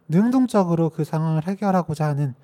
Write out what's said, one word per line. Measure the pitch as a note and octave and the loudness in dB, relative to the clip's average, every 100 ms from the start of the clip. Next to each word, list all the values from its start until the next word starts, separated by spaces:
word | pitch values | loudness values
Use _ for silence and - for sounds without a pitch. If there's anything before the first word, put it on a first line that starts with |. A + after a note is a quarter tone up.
| - | -2
능동적으로 | D#3+ A3+ C4 B3+ G#3+ F3+ E3 E3 | 2 2 2 2 2 2 2 0
그 | - | -2
상황을 | D3+ D#3+ D#3+ D#3+ D#3+ | -4 -2 -2 -2 -2
해결하고자 | G3 G3+ F#3 E3 D3+ D3+ | -4 0 0 0 -2 -2
하는 | C#3+ C#3+ B2 | -2 -2 -6